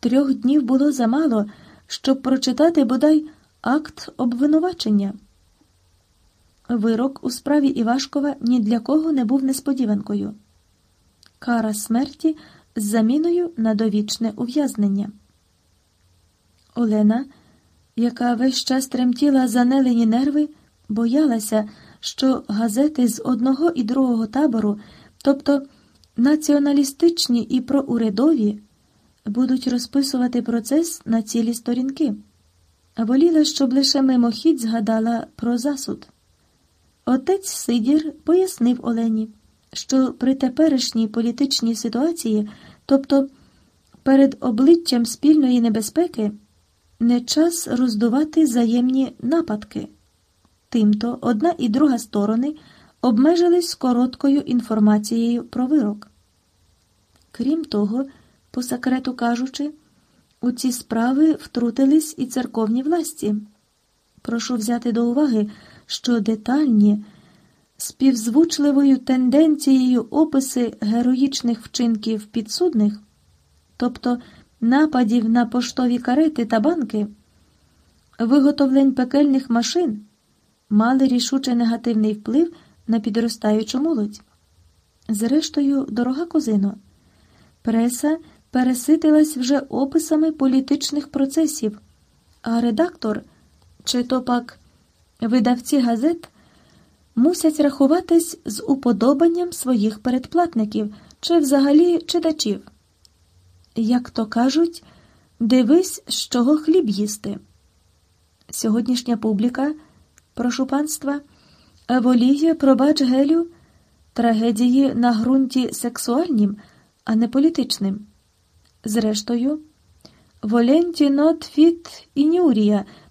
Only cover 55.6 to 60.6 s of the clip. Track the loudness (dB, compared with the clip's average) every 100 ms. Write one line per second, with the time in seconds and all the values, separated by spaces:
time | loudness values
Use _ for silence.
55.6 | 0 0 0 -4 -12 _ _ _ _ _
56.6 | _ _ _ _ _ _ _ -6 -2 -2
57.6 | -2 -2 -2 -2 -6 -10 _ _ _ -10
58.6 | -8 -6 -2 -2 -4 -4 -2 -2 -4 -6
59.6 | -8 -10 _ _ _ _ _ _ -4 -2